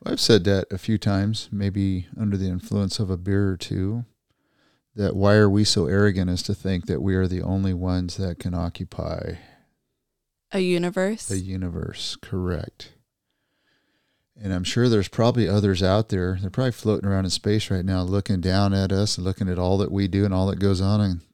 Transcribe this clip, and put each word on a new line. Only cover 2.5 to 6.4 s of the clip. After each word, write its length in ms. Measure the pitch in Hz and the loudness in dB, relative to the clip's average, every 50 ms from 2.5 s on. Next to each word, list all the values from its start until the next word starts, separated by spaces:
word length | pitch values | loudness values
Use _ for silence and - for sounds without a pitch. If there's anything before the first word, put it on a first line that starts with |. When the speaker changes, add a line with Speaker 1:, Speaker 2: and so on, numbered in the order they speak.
| 92 90 - - 107 101 101 95 - - | -4 -4 -6 -2 -2 -2 0 -2 -2 -4
Speaker 1:
of 100 | 110 92 | -4 -4
a 80 | 95 | -4
beer 320 | 87 90 101 98 98 101 98 | -4 -2 0 0 2 2 0
or 80 | 95 | -2
two, 480 | 90 - - 98 95 95 98 113 120 120 - _ _ _ _ _ _ _ _ _ _ _ _ _ _ _ _ _ | -4 -6 -6 -4 -2 -2 -2 -4 -6 -8 -10 _ _ _ _ _ _ _ _ _ _ _ _ _ _ _ _ _
that 200 | 104 101 90 - | -2 -2 0 0
why 200 | 98 98 101 104 | 2 4 6 8
are 140 | 107 107 101 | 8 8 6
we 140 | 98 104 107 | 6 4 2
so 220 | - - 104 85 | 2 2 0 0
arrogant 420 | 69 92 98 104 104 90 95 90 90 | 2 2 4 4 2 2 0 0 0
as 120 | 90 85 | -2 -2